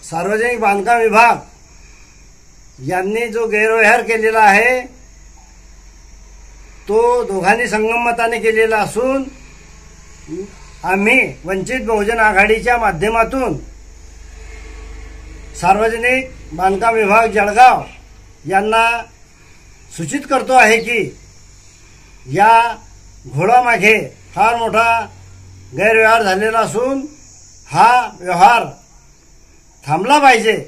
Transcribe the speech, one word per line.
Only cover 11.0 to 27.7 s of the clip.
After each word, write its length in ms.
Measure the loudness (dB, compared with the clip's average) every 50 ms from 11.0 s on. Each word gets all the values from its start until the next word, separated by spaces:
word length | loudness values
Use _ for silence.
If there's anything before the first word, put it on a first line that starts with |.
| 2 2 2 2 0 -2 -6 -12 -8
वंचित 360 | -8 -6 -6 -6 -6 -8 -8
बहुजन 380 | -4 -4 -4 -2 -2 -2 0 0
आघाडीच्या 600 | 0 2 2 2 2 2 0 0 0 0 0 0
माध्यमातून 800 | 0 -2 -2 -2 -4 -2 0 0 -2 0 -2 -4 -4 -4 -6 -8 -12 -16 -20 -20 -20 -20 -20 -20 -20 -20 -20 -20 -20 -20 -20 -20 -20 -20 -20 -20 -20 -20 -20 -20 -18 -18 -18 -18 -18 -20 -20 -20 -20 -20 -20 -20 -20 -20 -16 -4
सार्वजनिक 680 | 2 2 2 4 2 -2 -2 -2 -2 0 0 0 -2 -8 -14 -20 -20 -16 -10
बांधकाम 420 | -2 -2 -2 0 0 0 0 0
विभाग 320 | 0 0 2 2 2 2
जळगाव 560 | 2 0 0 -2 0 4 6 6 6 6 4 -4 -10 -18 -20 -20 -20 -20 -20 -20 -20 -20 _ -10
यांना 560 | -2 -2 -2 -2 0 0 0 0 0 -2 -4 -8 -14 _ _ -20 _ _ _ -20 -20 -20 -20 _ -20 -20 _ -20 -20 -14
सूचित 240 | -12 -12 -8 -8 -8 -6 -4
करतो 220 | -4 -4 -2 2 4
आहे 280 | 4 4 4 2 0
की 360 | -2 -4 -4 -4 -4 -6 -10 -18 -20 -20 -20 -20 -20 -20 -20 -20 -20 -20 _ -20 -20 -20 -20 -20 -20 -20 -20 -20 -16
या 500 | -8 0 2 4 6 6 4 4 0 -4 -8 -16 -20 -20 -20 -20 -20 -20 -20 -20 -12 -6
घोडामागे 840 | -2 0 4 4 4 4 2 -2 0 2 2 2 2 -2 -8 -14 -20 -20 -14 -4
फार 220 | -2 0 0 0
मोठा 500 | -2 -4 -2 -2 0 0 0 0 -2 -4 -8 -16 -20 -20 -20 -20 -20 -20 -20 -20 -20 -20 -16 -6
गैरव्यवहार 460 | -2 0 2 2 4 4 4 2 2 2
झालेला 360 | 0 -2 0 -2 -2 0 -2
असून 480 | -2 -2 -2 -4 -2 -2 -4 -4 -6 -12 -16 -20 -20 -20 -20 -20 -20 -20 -20 -20 -20
हा 500 | -8